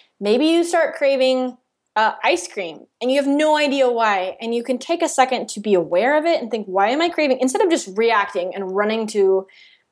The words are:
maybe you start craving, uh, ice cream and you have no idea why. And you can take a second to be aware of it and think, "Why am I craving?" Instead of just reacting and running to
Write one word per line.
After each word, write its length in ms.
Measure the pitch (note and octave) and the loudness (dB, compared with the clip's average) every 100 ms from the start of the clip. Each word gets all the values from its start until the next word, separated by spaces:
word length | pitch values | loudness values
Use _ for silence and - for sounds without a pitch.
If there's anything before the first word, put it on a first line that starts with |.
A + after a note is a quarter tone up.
| _ - | _ -6
maybe 280 | G3+ A#3+ D#4 | 0 2 4
you 180 | E4+ | 2
start 300 | E4+ F4 D4 | 2 0 0
craving, 640 | - C#4 C4+ C4 B3+ B3+ B3 _ _ _ | 0 0 2 2 0 -2 -8 _ _ _
uh, 180 | G#3+ A3 - | 0 0 0
ice 240 | B3 E4+ - | 0 0 -4
cream 400 | G#3+ E3+ D3+ - - | -10 -10 -12 -20 -6
and 100 | B3 | 0
you 60 | C#4 | 0
have 100 | C4+ | 2
no 300 | C#4+ D#4 D4+ | 2 2 2
idea 340 | D4 C#4 B3 | 2 2 0
why. 460 | A#3 A3 G3 F#3 - | 2 0 0 -4 -8
And 140 | A#3 | -4
you 80 | A#3 | -4
can 160 | B3 B3 | -2 -6
take 240 | - E4+ | -2 -2
a 60 | D#4+ | -2
second 400 | C#4 B3 A#3+ A3+ | 2 0 0 -6
to 100 | G#3 | -6
be 120 | G#3+ | 0
aware 440 | F#3 D#3 F3 B3 D4+ | 2 2 0 2 2
of 100 | E4 | 2
it 140 | D#4+ | -2
and 80 | A3 | -2
think, 160 | A3+ G3+ | -6 -2
"Why 240 | F#3+ G#3 | 0 2
am 100 | C#4+ | 2
I 80 | E4+ | 0
craving?" 300 | E4 D4 B3+ | 0 0 0
Instead 220 | C4 B3+ | 0 0
of 80 | F#4+ | 2
just 180 | - G3 F#3+ | 0 -2 -2
reacting 580 | A3+ G#3+ G3 F#3 F3+ | 2 2 0 -4 -6
and 220 | G3 F#3 F#3+ | -6 -4 -2
running 300 | G#3 A3 A3 | -2 -2 -2
to 380 | G#3+ F#3+ F#3+ F#3+ - - _ _ | 2 2 2 -2 -20 -20 _ _